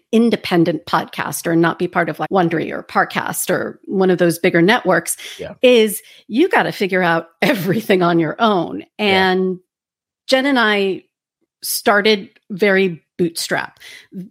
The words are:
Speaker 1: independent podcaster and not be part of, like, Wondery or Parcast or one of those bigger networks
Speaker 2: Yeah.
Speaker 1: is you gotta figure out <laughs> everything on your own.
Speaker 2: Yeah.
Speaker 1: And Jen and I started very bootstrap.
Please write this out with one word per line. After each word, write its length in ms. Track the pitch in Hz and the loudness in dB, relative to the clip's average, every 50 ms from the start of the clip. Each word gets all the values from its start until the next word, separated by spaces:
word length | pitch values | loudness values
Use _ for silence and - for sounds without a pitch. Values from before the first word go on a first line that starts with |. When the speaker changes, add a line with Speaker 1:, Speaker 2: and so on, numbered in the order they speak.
| _ _ | _ _
Speaker 1:
independent 760 | - 220 233 233 214 - - - 190 170 160 175 165 - - | 2 2 4 2 0 -2 -2 -2 2 2 2 2 0 -6 -6
podcaster 640 | - - 185 196 - - - - - 147 - - 170 | -4 -4 -4 -4 -4 -8 -8 -8 -6 -8 -6 -4 0
and 100 | 165 165 | 2 2
not 160 | 170 165 165 | 2 2 0
be 100 | - 180 | -2 -6
part 200 | 175 - 185 170 165 | -4 -2 -2 -2 -2
of, 80 | 151 | -4
like, 120 | - 160 - | -6 -6 -2
Wondery 420 | - 190 175 165 165 156 156 - | 0 0 0 0 0 -2 -4 -6
or 100 | - - | -8 -10
Parcast 680 | - - - 202 180 - - 196 - - 175 - - - | -12 -4 0 0 0 0 -2 -6 -6 -6 -6 -6 -4 -2
or 300 | 180 143 107 107 - - _ | -2 -2 -2 -6 -8 -14 _
one 240 | - 226 190 190 185 | -6 -2 0 2 2
of 80 | 180 | 4
those 220 | 170 180 170 160 - | 4 2 0 0 0
bigger 220 | - 185 - 170 | -2 0 2 4
networks 560 | 170 190 233 233 - 180 175 165 - - - - - - - | 4 4 2 2 2 2 0 0 0 -4 -10 -10 -10 -18 -14
Speaker 2:
Yeah. 160 | - 175 156 - _ | -14 -14 -14 -6 _
Speaker 1:
is 400 | - 247 247 226 214 214 196 - - - - - _ | 4 4 6 6 4 2 -2 -8 -14 -18 -20 -20 _
you 200 | - 208 247 339 381 | -6 0 0 0 2
gotta 220 | - 240 185 160 | 2 0 0 -2
figure 320 | 165 - 208 180 190 185 185 | -2 -4 -4 -2 0 0 2
out 240 | 170 165 165 165 - _ | 2 0 0 -2 -6 _
<laughs> 60 | _ | _
everything 600 | - 240 294 202 156 196 170 - - - 208 185 | -2 0 0 0 0 -2 -2 -2 0 0 0 2
on 180 | 175 170 175 165 | 2 2 2 2
your 160 | 160 151 - - | 0 0 -2 0
own. 400 | 233 220 208 185 160 - - 98 | 0 2 2 0 -2 -4 -8 -12
Speaker 2:
Yeah. 60 | - _ _ - 214 202 190 190 190 185 | -14 _ _ -4 -2 0 2 2 2 2
Speaker 1:
And 280 | 185 190 185 185 185 180 _ _ _ _ _ _ _ _ _ _ _ _ _ | 2 0 0 -2 -4 -6 _ _ _ _ _ _ _ _ _ _ _ _ _
Jen 180 | - 262 262 262 | 0 0 2 2
and 120 | 285 277 | 2 2
I 460 | 247 233 214 208 202 196 196 185 - - _ _ _ _ _ _ _ _ _ _ _ | 2 2 2 2 2 0 -2 -2 -6 -10 _ _ _ _ _ _ _ _ _ _ _
started 680 | - - - - - 240 202 202 196 220 214 196 - - _ _ _ _ | -10 -8 -8 -2 0 2 2 2 4 2 0 0 -2 -12 _ _ _ _
very 540 | 208 170 214 208 190 190 196 185 170 151 _ _ _ | -4 -2 0 2 2 2 2 0 -2 -6 _ _ _
bootstrap. 600 | - 180 165 170 - - - 185 139 - - _ _ - - - - - _ - 196 180 - | -4 -4 -4 -2 -6 -6 -4 -4 -6 -6 -8 _ _ -20 -20 -20 -20 -20 _ -16 -16 -16 -16